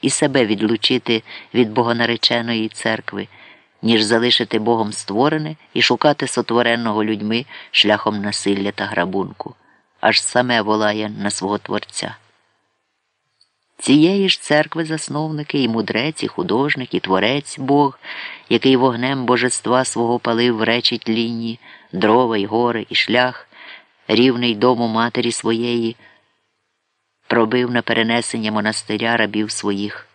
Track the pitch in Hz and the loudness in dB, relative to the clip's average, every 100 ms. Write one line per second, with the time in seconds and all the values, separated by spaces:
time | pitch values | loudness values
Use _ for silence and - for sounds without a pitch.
0 | - - 147 135 107 104 110 113 - 127 | -2 0 2 2 2 2 0 0 0 0
1 | 117 113 - - - 117 113 110 117 117 | 0 -2 -2 -18 -4 0 0 0 -4 0
2 | 117 117 - 120 117 113 110 - 117 110 | 0 0 0 -2 -2 -4 -4 -4 -4 -4
3 | - 101 98 - - - _ _ 110 113 | -6 -10 -10 -14 -20 -20 _ _ 2 2
4 | 104 117 120 - 113 113 107 117 104 101 | 4 2 2 0 0 -2 0 0 -2 -6
5 | - 101 143 156 151 156 _ - - 123 | -4 0 0 0 -4 -10 _ -2 0 2
6 | 151 143 135 - - 117 117 117 117 104 | 2 2 -2 -4 0 2 2 0 -2 -2
7 | 107 107 107 113 - - - - 104 104 | -2 -2 -2 -4 -4 -14 -4 0 2 2
8 | - 104 101 - 101 98 101 - 98 101 | 0 -2 -4 -4 -2 0 -2 -4 -4 -2
9 | 90 95 95 - - - _ _ _ _ | -2 -2 -6 -8 -14 -16 _ _ _ _
10 | - 107 - 123 123 120 104 107 107 107 | 2 2 0 0 2 2 2 2 0 -2
11 | 107 107 101 - 95 104 - 104 - - | -4 -4 -6 -4 -4 -4 -4 -6 -6 -10
12 | - - _ _ _ _ _ _ _ _ | -10 -10 _ _ _ _ _ _ _ _
13 | _ _ _ _ _ _ _ - - 143 | _ _ _ _ _ _ _ -6 4 6
14 | 160 196 190 - - 151 151 160 156 156 | 6 4 2 0 2 2 2 -4 -4 -6
15 | - 147 156 151 147 147 120 113 101 107 | -6 -6 -4 -6 -4 -2 0 0 -2 -2
16 | 143 156 - - 90 110 147 143 127 90 | -2 -4 -6 -4 -2 0 0 -4 -4 -4
17 | - 95 104 139 - - 135 143 139 - | 0 0 2 -2 -6 -6 2 4 4 0
18 | - - - - - 117 135 131 131 117 | -14 -14 -14 -10 0 2 4 4 4 0
19 | 127 139 120 123 123 - 110 123 127 117 | -2 -2 0 2 0 -2 0 0 0 -2
20 | 117 120 - 117 123 110 110 117 - 117 | 0 0 0 0 0 0 0 0 0 -2
21 | - 113 117 117 117 113 - - _ 92 | -2 -2 -2 -4 -8 -10 -14 -20 _ 0
22 | 107 117 123 110 98 110 120 117 - - | 4 4 4 0 0 0 0 -2 -4 -2
23 | - 117 127 - - - - - _ _ | 0 2 2 -2 -16 -20 -20 -20 _ _
24 | - 110 131 120 120 104 123 120 117 110 | 0 4 4 4 0 2 2 2 0 0
25 | 117 117 117 113 113 113 120 120 113 113 | 0 0 -2 -2 -2 -2 0 -2 -2 -6
26 | - _ _ _ _ _ _ _ _ _ | -16 _ _ _ _ _ _ _ _ _
27 | _ _ - 117 110 123 123 120 - 113 | _ _ -2 2 2 2 0 0 0 0
28 | 113 120 - 117 107 107 107 110 - 107 | 2 0 -2 -4 -2 -2 -2 -4 -4 -4
29 | 113 117 107 107 107 - 104 98 104 - | 0 0 0 -2 -4 -4 -4 -4 -4 -10
30 | - | -18